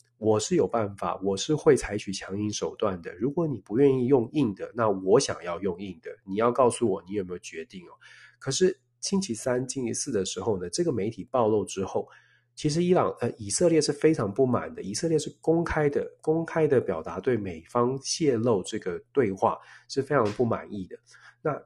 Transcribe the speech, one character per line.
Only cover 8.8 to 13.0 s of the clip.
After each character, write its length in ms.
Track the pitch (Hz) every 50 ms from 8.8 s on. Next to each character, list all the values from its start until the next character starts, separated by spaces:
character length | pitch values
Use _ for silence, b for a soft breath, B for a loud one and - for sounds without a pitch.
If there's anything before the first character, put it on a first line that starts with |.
| _ _ _ - -
星 180 | - 196 196
期 140 | 190 - 113
三、 340 | - - 131 123 127 131 127
星 160 | - 139 123
期 80 | 113 113
四 180 | - - 143
的 140 | 117 101 92
时 160 | - - 92
候 180 | 95 117 107 90
呢， 120 | 90 87
这 120 | - - 175
个 80 | 170
媒 200 | 123 101 95 113
体 120 | 113 - - -
暴 160 | - 127 113
露 160 | 107 110 104 95
之 180 | - - 95 95
后， 240 | - - - - b b b b b b b b b b
其 160 | - - 151
实 120 | 143 170 175
伊 120 | 175 180
朗、 200 | 156